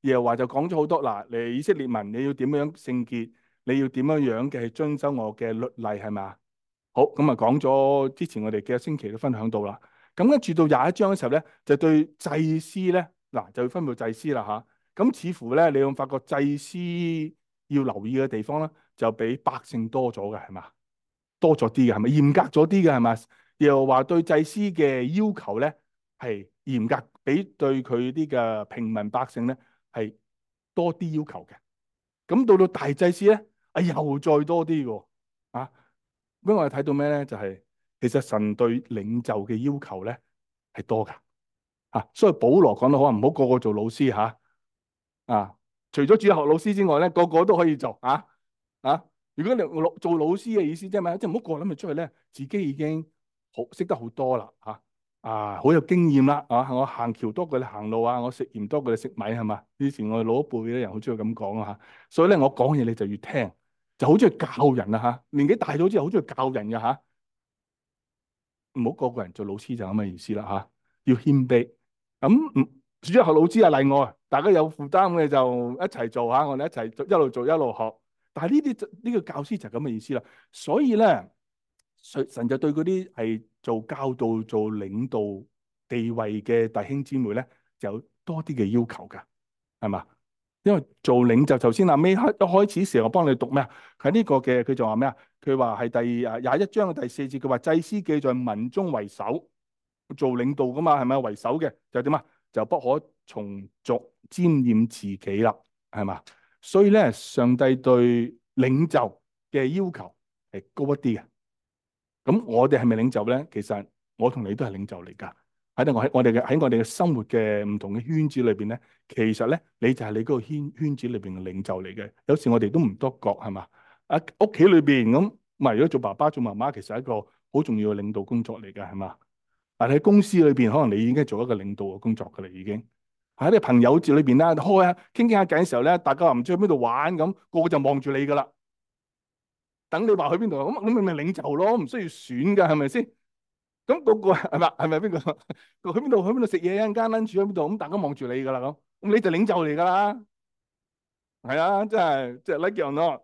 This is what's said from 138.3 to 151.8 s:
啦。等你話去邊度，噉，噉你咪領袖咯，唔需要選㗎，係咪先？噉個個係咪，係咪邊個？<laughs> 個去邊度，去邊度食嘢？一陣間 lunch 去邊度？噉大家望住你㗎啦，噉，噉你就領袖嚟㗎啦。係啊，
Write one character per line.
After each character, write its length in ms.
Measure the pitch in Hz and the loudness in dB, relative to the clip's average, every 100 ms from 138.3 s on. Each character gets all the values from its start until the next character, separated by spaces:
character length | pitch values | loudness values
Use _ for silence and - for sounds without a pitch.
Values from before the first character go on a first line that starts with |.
啦。 140 | 143 - _ _ _ _ _ _ _ _ _ _ _ _ _ _ | -2 -2 _ _ _ _ _ _ _ _ _ _ _ _ _ _
等 180 | 160 220 | -2 2
你 40 | |
話 180 | 202 143 | 2 2
去 60 | 175 | 0
邊 140 | 220 | -2
度， 60 | 143 | -2
噉， 240 | 143 277 | -4 -4
噉 60 | 208 | -2
你 80 | 240 | 0
咪 120 | 190 | 0
領 220 | 160 156 190 | -2 -4 -6
袖 200 | 143 147 | -4 0
咯， 200 | 196 233 | 2 0
唔 80 | 151 | -2
需 120 | 247 | -6
要 60 | |
選 520 | 175 - - 123 160 202 | -8 -12 -10 -2 0 4
㗎， 140 | 170 | 4
係 60 | 151 | 2
咪 120 | 139 | 0
先？ 240 | 240 233 _ _ _ _ _ _ _ - | -2 -6 _ _ _ _ _ _ _ -2
噉 180 | 311 | 0
個 120 | 269 220 | 4 2
個 180 | 190 | 4
係 240 | 180 - 147 | 2 0 0
咪， 100 | - | 0
係 200 | - 160 | 0 -2
咪 100 | 160 | 0
邊 100 | 208 | -2
個？ 80 | 165 | -4
<laughs> 720 | 165 147 _ - _ _ 180 | -4 -8 _ -18 _ _ -6
個 80 | 170 | -4
去 60 | 277 | 2
邊 40 | |
度， 140 | 233 | 2
去 60 | 180 | 2
邊 100 | 247 | 0
度 60 | 226 | 0
食 120 | 185 | 0
嘢？ 160 | 170 196 | 0 0
一 40 | |
陣 140 | 220 | -2
間 100 | 208 226 | 0 0
lunch 160 | 220 220 | 0 -2
去 120 | 185 | -2
邊 120 | 196 | -2
度？ 80 | 185 156 | -2 -2
噉 80 | 208 | -4
大 120 | 151 | -6
家 60 | 196 | -4
望 180 | 156 147 | -4 -6
住 120 | 127 | -6
你 60 | 127 | -6
㗎 160 | 135 | -4
啦， 80 | 131 | -4
噉， 160 | 131 147 _ _ | -6 -10 _ _
噉 120 | 196 208 | 0 0
你 40 | |
就 100 | 196 | 2
領 160 | 165 214 | 0 0
袖 80 | 180 156 | 0 0
嚟 100 | 151 | 0
㗎 80 | |
啦。 300 | 175 185 208 233 214 _ _ _ _ _ _ _ _ _ _ _ | 0 2 0 -4 -14 _ _ _ _ _ _ _ _ _ _ _
係 160 | 120 143 | -6 -2
啊， 260 | 170 196 | 0 0